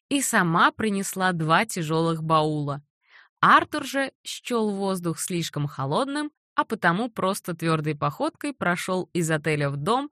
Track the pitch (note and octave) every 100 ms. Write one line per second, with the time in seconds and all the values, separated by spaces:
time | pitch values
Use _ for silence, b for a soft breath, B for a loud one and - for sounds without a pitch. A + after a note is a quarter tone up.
0 | - C#4 B3+ A3 F3 E3 C4+ - A3 G3
1 | G3 F#3+ F#3 F3 D#3 E3+ A3 - D#3 D#3+
2 | E3 D#3+ D#3+ D#3+ D#3 D3+ C#3+ C#3 _ _
3 | b b b - F3 C4+ - D4+ C4 C4+
4 | C4+ _ - - - A#3+ G#3+ G3 G3 F#3+
5 | F3 D#3+ - F3 D#3+ D3 C#3+ - C3+ F3
6 | C4+ C#4+ D4 _ _ - D4+ G#3+ F3+ F3
7 | A#3+ - F#3+ G3+ - E3+ E3 D#3+ D3+ D3
8 | D3 - D4+ - D4 C4 F#3 F3 - F#3
9 | - F3+ D#3+ D#3 D#3+ D3 C#3+ C#3+ D3+ B3
10 | D4